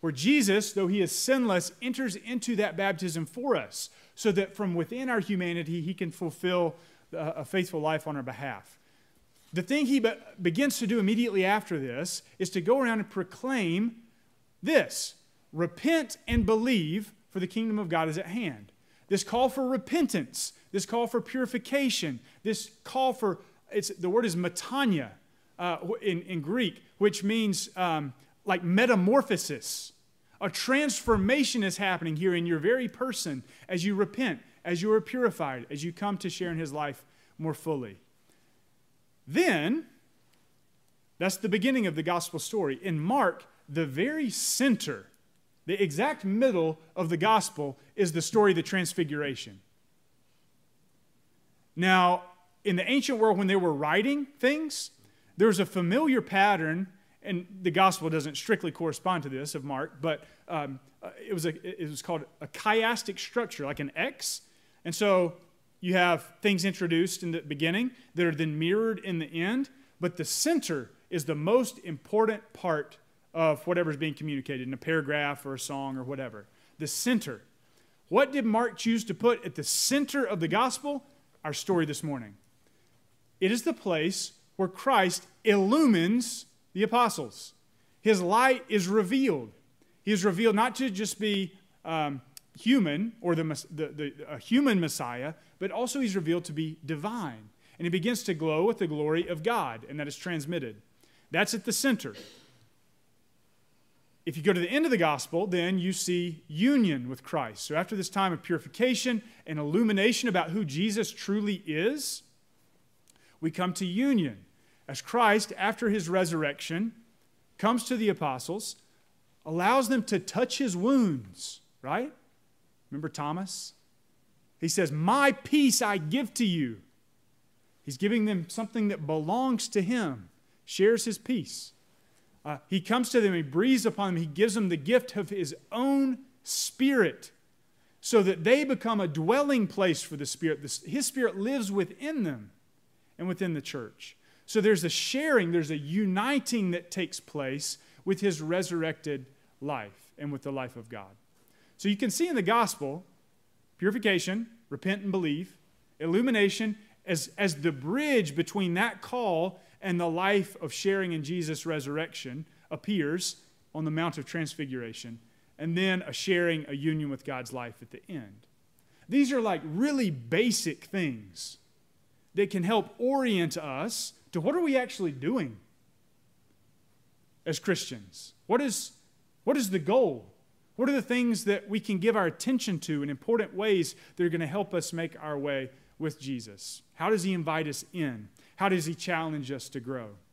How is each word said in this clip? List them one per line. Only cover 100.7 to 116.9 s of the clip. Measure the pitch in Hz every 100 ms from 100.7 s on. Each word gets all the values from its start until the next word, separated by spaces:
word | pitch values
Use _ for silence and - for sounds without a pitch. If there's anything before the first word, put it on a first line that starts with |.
| 104 _ _ _ _ _
That's | 160 208
at | 226
the | -
center. | - 277 240 139 101 - - - _ _ _ _ _ _ _ _ _ _ _ _ _ _ _ _ _ -
If | 165
you |
go | 156
to | 180
the | 175
end | 262 320
of |
the | 233
gospel, | 165 143 - 165 202
then | 180 170 190
you | 175
see | 185 - 180 175 160 _
union | 151 233 285 208 139 123
with | 131
Christ. | - 160 120 104
So | - 151
after | 180
this | 208 185
time | 202 190
of | 170
purification | - 165 - - 247 254 254 226 - - -
and | 151
illumination | 147 180 226 202 214 240 240
about | 180 160
who | 185
Jesus | 175 139 214 208 202
truly | - - 208 208 190
is, | - 151 196 294 262 - _ _ _ _ _ _ _ _ _ _ _ _
we | 160
come | 160 180
to | - 185
union | 185 277 247 151 104 - _ _ _ -
as | 131
Christ, | - 233 226 208 214 -
after | 196 - 233
his | 208 165
resurrection, | 185 180 165 151 143 - 165 226